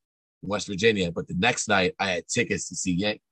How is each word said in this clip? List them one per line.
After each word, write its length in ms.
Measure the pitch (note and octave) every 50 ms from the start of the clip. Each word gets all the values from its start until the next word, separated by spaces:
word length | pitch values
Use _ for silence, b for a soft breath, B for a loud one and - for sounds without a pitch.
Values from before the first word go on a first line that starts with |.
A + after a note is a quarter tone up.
| _ _ _ _ _ _ _ _
in 80 | - F#2
West 180 | G2+ G2+ - -
Virginia, 420 | G#2 E2+ G#2 A#2 G#2+ G2+ F#2 F2
but 160 | E2 F2 D2+
the 80 | - E2+
next 320 | F2 G2+ A#2+ B2 - - -
night 260 | G#2 F#2+ F2+ F2+ - -
I 120 | G2 G2
had 180 | F2+ E2+ - -
tickets 400 | - B2 A2 F2 G2+ E2+ - -
to 80 | F#2
see 160 | - - F#2
Yan-, 260 | F2 F2 G#2 G#2 G#2+ - _ _